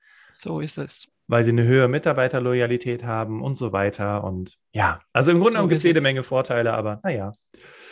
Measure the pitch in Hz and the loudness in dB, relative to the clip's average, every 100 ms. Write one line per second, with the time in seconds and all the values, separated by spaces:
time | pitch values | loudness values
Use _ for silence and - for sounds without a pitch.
0 | _ - - - - 160 151 - 139 - | _ -20 -20 -18 -10 -8 -8 -8 -10 -12
1 | - _ _ 117 117 117 117 131 127 143 | -16 _ _ 2 2 4 4 6 4 2
2 | 160 143 127 135 123 123 120 120 127 120 | 0 0 0 0 0 0 0 -2 -4 -6
3 | 120 110 110 110 131 135 120 98 101 - | -4 -4 -4 -6 -6 -4 -4 0 0 -2
4 | 101 104 98 92 92 - _ - 90 - | -4 -2 -4 -6 -10 -14 _ -2 -2 -2
5 | _ - 135 170 202 226 190 160 170 160 | _ 0 4 4 4 2 2 2 4 4
6 | 139 135 127 131 127 120 113 113 107 107 | 2 -2 -2 -2 0 0 0 0 -4 -4
7 | 196 131 98 104 _ - - - - | -4 -4 -6 -12 _ -20 -20 -20 -14